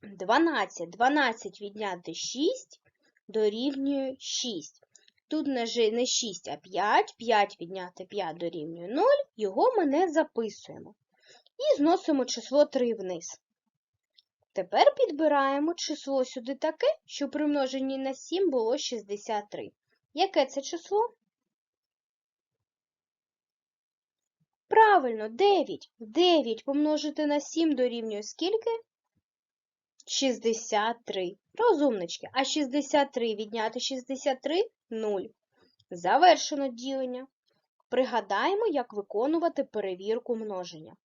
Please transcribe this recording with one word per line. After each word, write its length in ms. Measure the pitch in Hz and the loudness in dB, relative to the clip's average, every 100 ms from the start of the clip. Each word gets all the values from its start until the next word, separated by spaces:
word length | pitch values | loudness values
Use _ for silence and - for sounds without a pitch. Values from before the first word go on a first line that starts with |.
Дванадцять. 840 | 208 190 185 247 330 269 196 - 170 | -18 -10 0 4 4 2 -4 -6 -12
Дванадцять 720 | 185 240 294 262 220 190 180 | 0 2 4 0 -2 -12 -12
відняти 520 | 202 202 208 180 175 | -14 -8 -8 -8 -10
шість 680 | 170 - 240 320 508 - - _ _ _ _ _ | -10 -8 -2 -2 -2 -10 -20 _ _ _ _ _
дорівнює 880 | 214 214 214 269 285 277 277 269 269 | 0 0 0 -4 -2 -2 -2 -4 -8
шість. 680 | - - 254 190 - _ _ _ _ _ _ | -8 -6 -6 -8 -12 _ _ _ _ _ _
Тут 200 | 311 285 | -4 -2
не 180 | 262 233 | -2 -2
жи-, 260 | 233 226 | 2 2
не 140 | 226 247 | 2 0
шість, 420 | - 233 180 - | 0 -4 -8 -10
а 100 | 147 | -12
п'ять. 580 | 180 185 202 277 427 - | -8 -2 2 4 2 -6
П'ять 400 | 233 214 202 - | 0 2 2 -2
відняти 440 | 170 190 180 - 185 | -10 -10 -12 -14 -10
п'ять 320 | 202 175 165 | -6 -6 -4
дорівнює 500 | 170 170 151 170 175 | -6 -6 -10 -10 -6
нуль. 380 | 262 466 587 554 - | 0 4 2 0 -4
Його 360 | 208 196 453 480 | -4 2 2 4
ми 80 | 311 | 2
не 260 | 277 370 | 2 2
записуємо. 840 | 302 311 - 226 - - - - - _ _ _ - _ _ | 2 0 -2 -6 -8 -18 -18 -18 -20 _ _ _ -20 _ _
І 200 | 587 427 | 0 4
зносимо 480 | 294 359 - 285 247 | 4 4 2 0 0
число 400 | - - 269 294 | -4 0 2 4
три 280 | 269 247 | 2 0
вниз. 480 | 220 185 175 - - _ _ _ _ _ _ _ _ _ _ _ | -2 -6 -8 -10 -18 _ _ _ _ _ _ _ _ _ _ _
Тепер 420 | - 180 202 508 554 | -10 -2 4 4 4
підбираємо 760 | 480 285 311 294 269 277 302 | -2 2 2 4 2 0 -2
число 520 | 330 - 302 - 269 254 | -4 -6 -8 -4 -2 -2
сюди 300 | 262 233 269 | -6 -8 -4
таке, 320 | 311 311 508 640 _ | -4 0 0 0 _
що 240 | - 277 | -8 -6
при 180 | 294 302 | -2 0
множенні 500 | 294 262 269 269 269 | 0 -2 -2 -4 -4
на 160 | 269 | -6
сім 360 | 262 - 349 381 | -8 -6 0 0
було 280 | 262 220 285 | 2 0 -2
шістдесят 720 | - 233 196 208 - 214 208 | -4 -8 -8 -10 -4 -6 -6
три. 220 | 165 104 _ _ _ _ | -12 -12 _ _ _ _
Яке 320 | 277 370 339 262 | -2 2 2 2
це 160 | 277 | 0
число? 520 | 277 339 - 403 480 _ _ _ _ _ _ _ _ _ _ _ _ _ _ _ _ _ _ _ _ _ _ _ _ _ _ _ _ _ _ _ _ _ _ _ _ | -6 -10 -2 0 0 _ _ _ _ _ _ _ _ _ _ _ _ _ _ _ _ _ _ _ _ _ _ _ _ _ _ _ _ _ _ _ _ _ _ _ _
Правильно, 640 | 440 440 392 254 220 214 | 6 8 8 4 -2 -6
дев'ять. 600 | 233 403 381 220 185 - _ | 2 6 6 2 -4 -12 _
Дев'ять 640 | 220 226 359 330 233 220 - | -6 4 6 6 4 -4 -2
помножити 600 | 277 302 302 294 302 302 | 0 2 0 -2 -2 0
на 140 | 294 | 0
сім 360 | 285 320 330 262 | -2 0 2 2
дорівнює 480 | 247 233 220 202 | 0 0 -6 -6
скільки? 580 | 214 - 330 440 440 453 _ _ _ _ _ _ _ _ _ _ _ _ - | -8 -4 -2 0 0 -4 _ _ _ _ _ _ _ _ _ _ _ _ -8
Шістдесят 920 | - 269 220 226 220 - 214 214 233 - | -2 0 0 -2 -2 -2 -2 0 -4 -8
три. 320 | 196 180 175 _ | -6 -6 -8 _
Розумнички. 720 | - 466 339 285 214 175 - - | 0 2 4 4 2 -6 -10 -6
А 100 | 254 | -2
шістдесят 680 | 269 311 269 277 294 294 277 | -2 0 0 -2 2 2 2
три 240 | 254 233 202 | 0 -2 -4
відняти 440 | 214 226 220 233 | -6 -4 -4 -4
шістдесят 600 | - 269 247 269 285 262 | -6 -6 -8 -4 -2 -2
три — 280 | 285 330 427 _ _ | -2 0 -2 _ _
нуль. 360 | 226 214 202 - _ _ _ _ _ _ | -6 -2 -4 -6 _ _ _ _ _ _
Завершено 760 | 180 175 240 359 294 - 294 277 | -6 2 6 8 6 2 -4 -4
ділення. 600 | 233 254 269 254 247 262 _ _ _ _ _ _ | -6 -6 -4 -4 -6 -12 _ _ _ _ _ _
Пригадаємо, 760 | 247 254 233 208 202 269 403 453 | 0 0 -2 -2 0 0 0 0
як 260 | 285 240 | 0 -4
виконувати 680 | 208 202 202 262 320 330 320 | -8 -6 -2 0 0 0 -2
перевірку 720 | 254 214 196 185 196 226 233 233 | -4 -4 -6 -6 -4 -4 -2 -6
множення. 600 | 214 190 180 170 156 165 | -4 -8 -8 -12 -18 -20